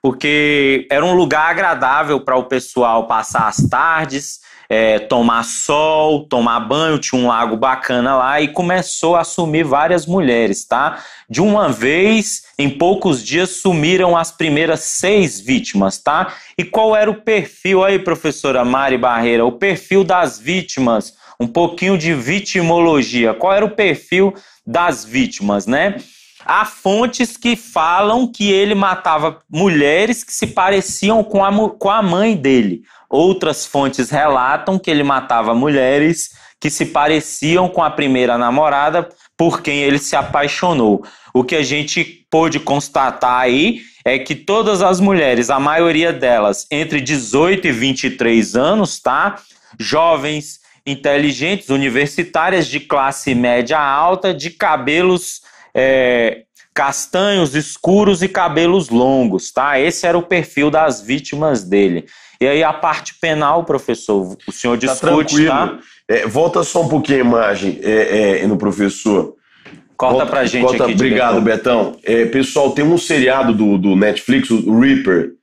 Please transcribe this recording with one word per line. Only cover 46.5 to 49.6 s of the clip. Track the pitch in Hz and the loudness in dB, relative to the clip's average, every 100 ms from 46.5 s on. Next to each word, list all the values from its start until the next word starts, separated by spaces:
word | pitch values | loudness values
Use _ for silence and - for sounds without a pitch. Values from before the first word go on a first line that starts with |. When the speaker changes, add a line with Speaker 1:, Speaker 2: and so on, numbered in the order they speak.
| 98 - | -2 -6
Speaker 1:
entre | 147 151 147 | -6 -2 -4
dezoito | 131 147 110 131 170 190 175 | -2 -4 0 0 2 2 -2
e | |
vinte | 117 135 131 | -2 -2 -2
e | 131 | -4
três | - 117 113 101 117 | -2 2 2 2 0
anos, | 147 214 185 - | 0 0 -2 -2
tá? | 123 139 196 196 _ _ | -2 0 -2 -4 _ _